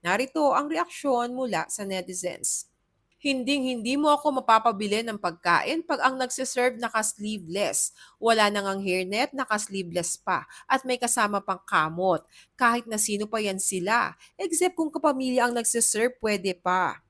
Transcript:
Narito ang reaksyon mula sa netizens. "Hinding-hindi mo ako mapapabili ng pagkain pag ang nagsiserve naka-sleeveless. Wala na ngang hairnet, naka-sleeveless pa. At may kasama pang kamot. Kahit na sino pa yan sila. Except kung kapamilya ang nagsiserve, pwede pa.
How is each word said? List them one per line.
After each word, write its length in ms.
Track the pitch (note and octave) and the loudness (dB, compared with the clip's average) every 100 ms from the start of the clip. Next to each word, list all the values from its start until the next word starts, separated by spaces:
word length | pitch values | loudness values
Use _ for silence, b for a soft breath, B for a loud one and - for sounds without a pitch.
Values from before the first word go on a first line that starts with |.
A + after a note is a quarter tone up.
Narito 480 | F3 G3 C4 D#4 D4 | 0 0 0 2 2
ang 160 | C4 C#4+ | 2 0
reaksyon 640 | D#4+ F4 - C#4+ B3 A#3+ | -2 -4 -4 0 0 0
mula 400 | B3 B3+ F3+ - | -4 -2 -2 -4
sa 160 | - G3 | -6 -4
netizens. 800 | F#3 F3+ F3+ F3+ - - - - _ _ _ _ _ | -6 -6 -6 -6 -4 -4 -4 -8 _ _ _ _ _
"Hinding-hindi 720 | C#4+ C4+ A#3+ C#4+ C4 B3 A3 C#4 | -2 -2 0 0 0 -2 -2 0
mo 160 | D4 | 4
ako 320 | D4 D4+ C4 | 4 2 0
mapapabili 640 | B3+ A3 A3+ G3 G#3 G#3 A#3 | 4 4 4 0 0 -2 -2
ng 80 | G#3 | -4
pagkain 720 | F3+ E3 F3 E3+ - E4 - | -4 -2 2 2 2 -4 -2
pag 160 | D4 | 0
ang 160 | B3+ C4 | 0 0
nagsiserve 560 | B3+ - B3+ - B3 A3+ | -4 -4 -4 0 0 0
naka-sleeveless. 1120 | A#3 A3 G#3+ - G#3 G#3+ E3 F#3 F#3 G2 - B B B | -4 -2 -2 -4 -6 -6 -6 -2 0 0 -2 B B B
Wala 320 | A3+ A3+ G#3 | 2 4 4
na 160 | G#3 G3 | 2 -2
ngang 160 | G3 | -2
hairnet, 480 | G3 F#3 F#3 G#3 C#4 | -2 -2 -2 -2 -2
naka-sleeveless 880 | C4+ C4 G#3 G#3 G3 F3 F3 E3+ - | -2 -2 -2 -2 -6 -4 -4 -4 -6
pa. 240 | - E3+ - B B | -2 -4 -4 B B
At 160 | C4 | 0
may 160 | C4 B3 | 0 -2
kasama 400 | A#3+ - G#3 G3+ | 0 0 2 0
pang 240 | - F#3 | -4 -6
kamot. 640 | - F3+ D#3 E3 F#3 E3 _ B B - | 0 0 0 0 2 2 _ B B 0
Kahit 320 | B3 A#3+ A#3 | 2 2 -2
na 80 | G#3+ | -2
sino 240 | G#3+ G3+ | 0 0
pa 160 | G#3+ A3 | -2 -2
yan 240 | G#3+ F#3+ | -2 -2
sila. 560 | - F#3+ F3+ A#3 - E3 B - | -2 -2 0 0 0 -6 B -8
Except 400 | F#4 E4 F4+ F4+ | -4 0 0 0
kung 160 | D#4+ | -4
kapamilya 560 | D#4 D#4 C4 C4 B3 A#3+ | 0 0 0 0 2 2
ang 80 | A#3+ | 2
nagsiserve, 640 | A3+ A#3 A3+ G#3+ A#3+ A#3+ | 0 2 2 2 0 0
pwede 400 | G#3+ G#3 F#3+ F3+ | -2 0 -2 -2
pa. 400 | F#3 F3+ E3+ A2 _ | 0 0 0 -4 _